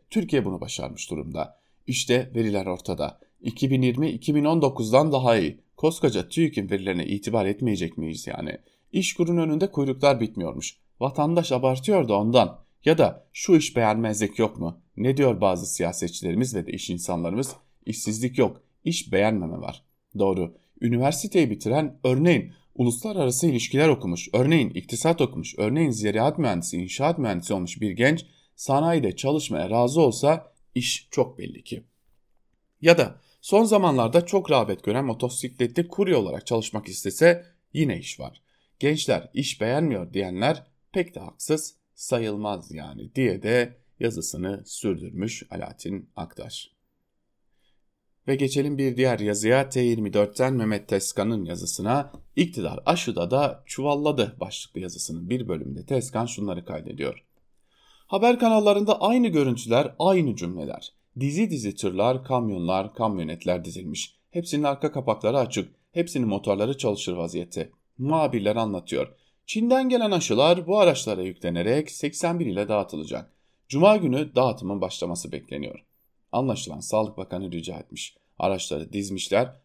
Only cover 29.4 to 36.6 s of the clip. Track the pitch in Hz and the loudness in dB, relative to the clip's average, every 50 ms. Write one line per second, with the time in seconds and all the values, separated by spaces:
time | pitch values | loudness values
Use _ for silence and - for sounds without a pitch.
29.4 | 147 - 107 76 85 92 107 120 120 123 139 165 160 131 113 - - 143 160 165 | -2 -2 -4 -4 -2 0 2 2 2 2 4 4 4 4 4 4 2 2 2 2
30.4 | - - _ _ _ _ - 127 123 - - - - _ - - 123 - - - | 0 -12 _ _ _ _ -6 -4 -2 -2 -4 -6 -8 _ 0 0 0 0 -2 -14
31.4 | - - - - - - - - - _ _ _ _ _ _ _ _ _ _ _ | -14 -14 -14 -14 -14 -12 -12 -12 -14 _ _ _ _ _ _ _ _ _ _ _
32.4 | _ _ _ _ _ _ _ - 147 160 170 160 131 101 - - _ _ _ _ | _ _ _ _ _ _ _ 2 6 6 8 8 6 2 0 -12 _ _ _ _
33.4 | - - - 208 233 214 214 202 190 170 143 127 117 113 131 175 170 175 202 196 | -4 4 4 6 6 6 4 4 6 4 4 4 4 4 4 4 4 4 0 0
34.4 | 170 - 147 131 113 104 98 - - - 107 127 139 131 113 120 - 123 127 - | 2 4 2 2 2 2 -2 -4 -2 -2 -2 0 0 -2 -4 -2 -4 -4 -4 -4
35.4 | - 123 - - 123 120 123 170 175 170 - - 202 190 175 127 101 90 69 - | -8 -8 -2 -2 -2 0 0 -2 -4 -2 0 -2 0 2 2 2 2 0 -4 -6
36.4 | - - 120 113 | -4 -2 -2 -2